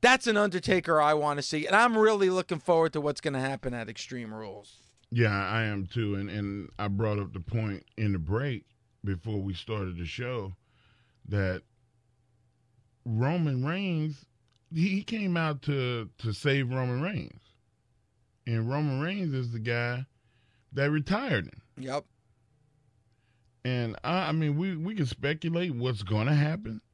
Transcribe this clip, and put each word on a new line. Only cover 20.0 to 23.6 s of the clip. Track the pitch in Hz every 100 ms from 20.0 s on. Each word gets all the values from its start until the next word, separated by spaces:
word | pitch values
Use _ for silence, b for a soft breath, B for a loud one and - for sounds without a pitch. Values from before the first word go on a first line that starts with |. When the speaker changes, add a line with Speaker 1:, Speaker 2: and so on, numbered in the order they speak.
| 131 _ _ _ _ _ _
Speaker 2:
that | 139 143
retired | 151 143 202 269 131 80
him. | - _ -
Speaker 1:
Yep. | 131 139 - _ _ _ _ _ _ _ _ _ _ _ _ _ _ _